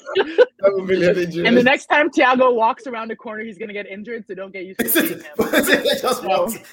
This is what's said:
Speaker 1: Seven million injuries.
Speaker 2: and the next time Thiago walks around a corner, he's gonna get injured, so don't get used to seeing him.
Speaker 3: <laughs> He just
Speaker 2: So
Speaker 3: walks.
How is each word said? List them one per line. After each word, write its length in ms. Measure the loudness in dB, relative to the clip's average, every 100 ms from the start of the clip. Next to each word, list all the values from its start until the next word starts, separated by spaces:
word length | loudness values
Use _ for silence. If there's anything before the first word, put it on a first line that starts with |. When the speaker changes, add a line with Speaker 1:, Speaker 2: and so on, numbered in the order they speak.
| -4 -2 0 4 2 _
Speaker 1:
Seven 260 | 0 0 0
million 300 | 2 2 2
injuries. 300 | -2 -2 2
Speaker 2:
and 100 | 4
the 60 |
next 240 | 4 2 2
time 240 | 2 2
Thiago 440 | 2 2 4 4
walks 320 | 4 0 0 -8
around 240 | -10 -10
a 60 | -12
corner, 260 | -12 -12
he's 120 | -12 -12
gonna 160 | -12
get 140 | -10 -12
injured, 400 | -14 -12 -12 -12
so 80 |
don't 180 | -14 -12
get 120 | -12
used 160 | -10 -6
to 80 | -2
seeing 320 | 0 0 -4
him. 120 | -8 -6
Speaker 3:
<laughs> 0 |
He 640 | 0 0 2 0 0 -2
just 220 | -2 -4
Speaker 2:
So 60 | -2
Speaker 3:
walks. 280 | -2 -2 -6 -16